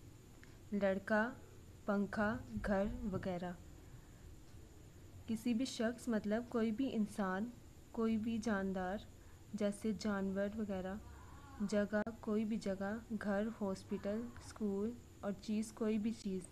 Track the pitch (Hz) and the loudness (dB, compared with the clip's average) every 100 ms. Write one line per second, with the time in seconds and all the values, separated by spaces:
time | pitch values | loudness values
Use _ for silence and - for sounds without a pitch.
0 | - - - - - - - 202 196 190 | -16 -16 -18 -18 -16 -16 -2 2 4 2
1 | 196 214 233 269 - - - - - 202 | 4 4 4 -2 -14 -16 -16 -8 2 2
2 | 196 220 208 254 - 214 190 196 214 247 | 2 2 2 0 -2 -2 2 2 2 0
3 | 226 185 190 175 180 180 - - - - | -2 0 0 -2 -4 -6 -12 -16 -14 -16
4 | - - - - - - - - - - | -16 -16 -14 -14 -16 -16 -16 -16 -16 -16
5 | - - - 220 240 220 262 - 226 240 | -16 -12 -2 0 4 4 2 2 2 2
6 | 247 214 208 220 240 233 226 214 269 226 | 2 2 4 2 2 2 4 4 2 4
7 | 208 - 190 185 240 - - - - 233 | 2 2 2 2 0 -6 -16 -16 -8 0
8 | 226 220 226 226 226 196 190 190 185 214 | 4 4 2 0 2 2 2 2 0 -2
9 | - - - - - 208 202 202 220 202 | -6 -16 -16 -16 -8 2 2 2 0 2
10 | 214 196 196 190 202 220 202 190 185 214 | 2 2 2 2 0 0 -2 0 -2 -4
11 | - - - - - - 202 208 202 214 | -8 -14 -14 -14 -12 -2 4 4 6 2
12 | 226 226 233 214 220 226 196 190 196 226 | 2 -2 2 2 4 2 0 0 0 -2
13 | - 208 208 202 226 226 196 190 - 196 | -2 -2 2 2 2 0 0 -2 -2 -2
14 | 202 214 240 - - - 208 196 220 240 | 0 -2 -2 -8 -12 -2 0 2 0 -2
15 | - - 202 196 - 214 220 - 220 220 | -12 -6 -4 -2 0 0 0 0 2 4
16 | 220 226 202 185 175 | 2 0 -2 -2 -4